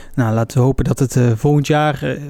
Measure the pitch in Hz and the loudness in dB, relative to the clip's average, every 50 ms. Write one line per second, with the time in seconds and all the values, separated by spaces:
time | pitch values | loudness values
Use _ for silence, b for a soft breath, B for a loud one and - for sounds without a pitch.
0 | B B B 131 117 110 110 113 113 - - 127 120 135 131 - 127 - - - | B B B -2 0 0 0 0 -2 0 0 2 2 2 2 0 0 -2 0 0
1 | 139 - - 131 120 120 113 - - 147 147 147 139 - 147 151 151 151 131 - | -2 0 2 2 2 2 2 2 2 2 2 2 2 2 0 2 2 0 -2 -2
2 | 151 143 127 - 147 | -4 -6 -6 -6 -8